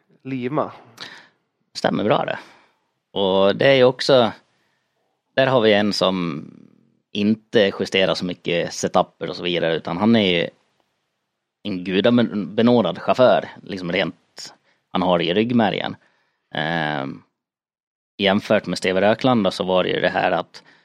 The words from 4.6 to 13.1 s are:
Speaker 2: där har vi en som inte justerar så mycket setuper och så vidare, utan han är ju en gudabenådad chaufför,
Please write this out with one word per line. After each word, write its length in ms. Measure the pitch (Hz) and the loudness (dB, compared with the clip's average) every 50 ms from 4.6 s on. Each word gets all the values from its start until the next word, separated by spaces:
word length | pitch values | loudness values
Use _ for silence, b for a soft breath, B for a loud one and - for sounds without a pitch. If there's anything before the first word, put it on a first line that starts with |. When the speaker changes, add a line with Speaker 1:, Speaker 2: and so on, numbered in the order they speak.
| _ _ _ _ _ _ _ _ _ _ _ _ _ _ _ | _ _ _ _ _ _ _ _ _ _ _ _ _ _ _
Speaker 2:
där 120 | 131 135 | 0 0
har 140 | 131 131 127 | 2 2 4
vi 120 | 110 110 104 | 4 4 4
en 200 | 101 104 104 95 | 4 2 0 -2
som 520 | - 92 92 95 92 87 85 71 76 - - - - - _ _ _ _ _ _ _ _ _ - | 0 0 0 0 -2 -4 -4 -6 -8 -12 -16 -20 -20 -20 _ _ _ _ _ _ _ _ _ -6
inte 600 | 104 101 104 110 110 - _ - 117 101 98 - - | -2 0 0 0 -2 -4 _ 2 2 2 2 2 -2
justerar 340 | 95 - - 95 95 90 82 | -4 -2 0 0 0 0 0
så 100 | - 92 | -2 -4
mycket 480 | 90 87 - - - 87 85 80 87 - | -8 -10 -8 -6 -4 -4 -2 -4 -4 -6
setuper 580 | - - 90 - 92 87 - _ _ 85 78 | -6 -6 -2 0 0 0 0 _ _ -10 -10
och 60 | 90 | -8
så 60 | 87 87 | -8 -6
vidare, 340 | 90 87 82 85 82 82 | -4 -2 -2 0 -2 -2
utan 200 | 78 - 87 85 | -4 -4 -6 -4
han 200 | 87 104 113 117 | -2 2 2 4
är 240 | 113 104 92 87 85 - | 4 2 2 2 0 -2
ju 60 | - - _ _ _ _ _ _ _ _ _ _ _ _ _ _ _ _ _ _ _ _ _ - | -4 -8 _ _ _ _ _ _ _ _ _ _ _ _ _ _ _ _ _ _ _ _ _ -12
en 220 | 104 98 90 87 | -10 -10 -8 -6
gudabenådad 1120 | 95 92 98 104 120 120 123 117 - - 104 95 - 104 113 113 120 123 120 101 85 90 85 | -4 -2 0 2 2 2 2 2 0 -2 -6 -8 -4 -2 0 2 4 4 4 2 0 -4 -4
chaufför, 460 | - - | -2 -2